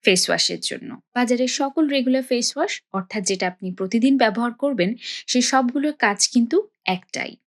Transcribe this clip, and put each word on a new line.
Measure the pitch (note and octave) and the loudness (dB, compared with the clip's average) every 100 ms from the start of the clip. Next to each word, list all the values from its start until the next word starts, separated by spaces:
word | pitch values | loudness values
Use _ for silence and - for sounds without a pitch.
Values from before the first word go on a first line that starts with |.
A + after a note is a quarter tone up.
ফেস | - F3+ - | 4 4 2
ওয়াশের | E3+ - - - | 0 0 -2 -6
জন্য। | - - - _ B3 | -8 -12 -16 _ -2
বাজারের | A#3+ A#3+ B3+ - | 0 2 0 0
সকল | C#4 C4+ D4+ | -2 0 0
রেগুলার | C#4 B3+ C4 B3+ | 2 2 0 0
ফেস | A#3+ A#3+ | -2 -2
ওয়াশ, | - F4 - _ F#3+ | -2 -4 -4 _ -8
অর্থাৎ | F#3 A3 F#3 | -6 -6 -4
যেটা | F#3+ F#3 | -2 -2
আপনি | F3+ F#3+ F#3 | -4 -10 -6
প্রতিদিন | F#3+ A#3 B3+ C4+ | -2 2 4 4
ব্যবহার | A3+ G3+ A#3+ A#3 | 4 2 -4 -2
করবেন, | C#4+ B3 F3+ B3 - - - | -4 0 0 -2 -10 -14 -2
সেই | B3 B3 | 0 2
সবগুলোর | C4 B3 C#4+ D4 D4 | 2 2 0 -2 0
কাজ | A3 G3+ - | 0 0 0
কিন্তু | B3 A#3 E4 G#4+ _ - F#3 | 2 2 0 -2 _ -4 -4
একটাই | _ - - - | _ -10 -10 -12